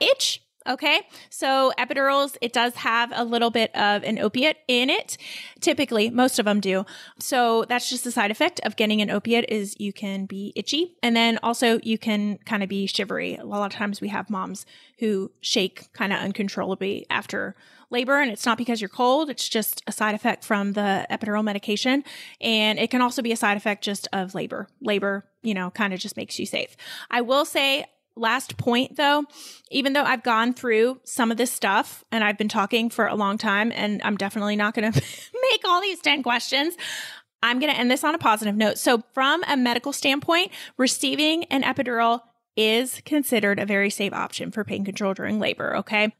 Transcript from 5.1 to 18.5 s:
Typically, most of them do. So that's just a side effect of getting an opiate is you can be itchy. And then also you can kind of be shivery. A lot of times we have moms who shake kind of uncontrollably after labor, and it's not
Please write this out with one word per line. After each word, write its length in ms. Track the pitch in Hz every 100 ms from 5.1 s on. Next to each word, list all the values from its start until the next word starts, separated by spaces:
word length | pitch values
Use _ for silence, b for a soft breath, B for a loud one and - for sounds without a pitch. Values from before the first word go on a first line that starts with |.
| - B B B -
Typically, 500 | 330 294 277 220 226
most 280 | 240 254 -
of 60 |
them 160 | 208 208
do. 240 | 190 190 196 B B -
So 460 | - 254 233 226
that's 240 | 226 240 -
just 160 | 254
a 60 | 247
side 200 | 233 208
effect 300 | 214 320 -
of 120 | 220 -
getting 240 | 214 214
an 80 | 208
opiate 380 | 208 226 233 -
is 260 | 214 202 -
you 140 | 202
can 320 | - 202 196 196
be 260 | 196 202 208
itchy. 400 | - 285 359 _
And 140 | 233 233
then 220 | 233 226
also 380 | 233 240 233 226
you 140 | 220 220
can 420 | 226 208 208 196
kind 180 | - 208
of 60 | 196
be 180 | 196 196
shivery. 500 | - 196 180 180 180
A 100 | 226
lot 180 | 208
of 80 | 202
times 280 | - 208 202
we 60 | 202
have 200 | 202 190
moms 380 | 190 185 190 B B B -
who 340 | 220 190 202 _
shake 500 | - 220 185 - -
kind 180 | - 196
of 60 | 190
uncontrollably 880 | 196 196 202 196 185 190 190 - -
after 480 | - - 196 196 B B B -
labor, 300 | 240 254 277
and 100 | 269
it's 140 | 202
not 140 | 240